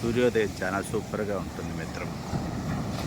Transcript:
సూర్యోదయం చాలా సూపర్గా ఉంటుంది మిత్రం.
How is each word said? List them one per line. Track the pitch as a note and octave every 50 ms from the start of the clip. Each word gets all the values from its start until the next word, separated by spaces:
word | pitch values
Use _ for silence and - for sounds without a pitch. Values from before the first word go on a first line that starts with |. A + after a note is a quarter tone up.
సూర్యోదయం | A2+ A#2 A2+ B2 B2 B2 G#2 A2+ G#2+ G2 F2+ -
చాలా | F#2+ F#2 F#2 G2 F#2+ -
సూపర్గా | - A2 F#2+ - - G2+ G#2+ G2+ G2+ F#2+ E2+
ఉంటుంది | D#2 - - E2+ E2 E2 E2
మిత్రం. | D#2+ D#2+ - F2 F2 E2+ E2 - - - - - - - - - - - - - - - - - -